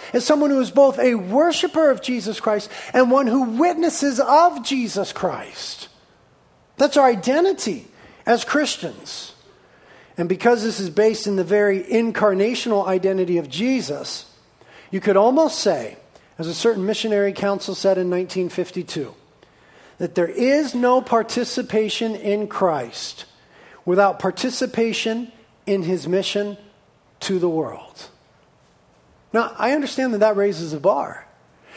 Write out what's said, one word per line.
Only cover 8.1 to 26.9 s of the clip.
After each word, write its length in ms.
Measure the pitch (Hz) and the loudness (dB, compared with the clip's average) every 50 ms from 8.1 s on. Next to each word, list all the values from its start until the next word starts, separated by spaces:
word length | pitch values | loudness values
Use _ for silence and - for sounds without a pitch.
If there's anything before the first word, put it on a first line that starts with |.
| - - _ | -20 -8 _
as 180 | - 233 233 - | 0 0 0 0
Christians. 880 | - - 285 302 - - - - 202 190 - - - - - - - - _ _ _ _ _ _ _ _ _ _ _ - - - _ _ - | -2 -2 0 0 -2 -4 -6 -8 -10 -12 -12 -14 -14 -12 -12 -14 -16 -18 _ _ _ _ _ _ _ _ _ _ _ -20 -20 -20 _ _ -6
And 100 | 170 170 | -4 -2
because 340 | 190 180 - 233 240 233 208 | -2 0 2 2 2 2 2
this 180 | 226 185 - | -2 -4 -4
is 100 | 196 175 | -6 -2
based 360 | 151 196 214 220 220 220 - | 0 2 2 2 2 0 -2
in 100 | 208 202 | -2 -2
the 80 | 190 180 | -2 0
very 380 | 160 202 208 208 208 196 190 180 | 2 2 2 4 2 2 0 -2
incarnational 1040 | - - 226 233 233 - - 214 214 190 190 196 226 254 - - 240 220 202 185 | 0 0 0 0 0 0 2 2 2 4 2 2 0 0 -2 -2 0 0 0 0
identity 520 | 185 190 185 185 190 190 190 185 175 180 170 | 0 0 0 0 0 0 0 0 0 0 -2
of 100 | 156 139 | -2 -4
Jesus, 840 | 127 156 220 254 262 254 180 - 147 143 147 - - - - - _ _ _ _ _ _ - - - - - - | -6 -4 -2 0 0 -2 -2 -4 -8 -8 -8 -10 -10 -12 -14 -16 _ _ _ _ _ _ -20 -20 -20 -20 -14 -8
you 100 | - 190 | -8 -2
could 160 | - 208 196 | 0 2 4
almost 440 | 190 208 240 262 302 320 - - - | 6 6 6 4 4 2 2 0 0
say, 360 | - 202 165 135 117 104 - - - _ _ - _ _ _ - | 0 0 0 0 -4 -8 -12 -16 -20 _ _ -20 _ _ _ -10
as 100 | 165 165 | -8 -8
a 60 | 175 | -6
certain 300 | - - 233 226 202 185 | -2 0 0 0 0 -2
missionary 480 | 202 214 - - 220 214 202 202 202 196 | -2 -2 -4 -2 0 0 2 2 0 0
council 420 | - - 202 202 190 - - 190 | -2 -2 -2 -2 -2 -4 -8 -8
said 220 | - - 196 190 | -2 0 2 2
in 140 | 185 180 180 | 2 0 0
nineteen 380 | 180 180 185 175 - 190 180 170 | -2 -2 -4 -4 -4 -4 -4 -4
fifty-two, 640 | - - 175 - - 185 170 - - 160 139 117 - - _ _ _ _ _ _ _ _ _ _ _ - - - - - | -4 -6 -6 -6 -6 -10 -10 -8 -8 -8 -8 -8 -12 -18 _ _ _ _ _ _ _ _ _ _ _ -20 -20 -20 -10 -8
that 160 | 175 170 - | -8 -4 -2
there 140 | 185 175 170 | 0 -2 0
is 460 | - - 240 262 277 294 311 254 - | 0 0 2 2 4 2 2 0 -2
no 280 | 247 247 247 254 262 254 | 0 2 4 4 2 2
participation 1120 | - 240 226 214 220 - 240 240 233 - - 247 - - 214 220 208 - - 233 226 220 | 2 2 0 0 0 -2 -4 -4 -4 -4 -6 -6 -2 0 0 0 0 -2 -4 -4 -4 -4
in 320 | 226 214 202 202 208 214 202 | -4 -4 -2 -2 -2 -2 -6
Christ 800 | - - 196 180 156 139 120 117 - - - - - - - - _ _ _ _ _ - - - - - _ | -2 0 0 0 0 0 -4 -8 -10 -12 -12 -12 -12 -14 -18 -20 _ _ _ _ _ -20 -20 -20 -20 -8 _
without 340 | 180 180 185 202 196 180 - | 0 4 4 4 4 2 0
participation 1120 | - 190 180 - - 254 247 - 254 247 - - 226 233 214 - - 226 220 233 240 233 - - _ _ _ _ _ | -2 -4 -4 -2 -4 -4 -2 -2 -4 -2 0 0 0 0 0 -2 -2 -4 -4 -4 -6 -10 -14 -20 _ _ _ _ _
in 160 | - 202 196 170 | -2 0 0 0
his 260 | 165 190 170 135 156 | 0 -2 -2 -2 -2
mission 480 | 180 196 190 - - 202 208 208 202 - - - _ _ _ _ | 0 0 0 -2 -2 -2 -4 -4 -6 -12 -16 -20 _ _ _ _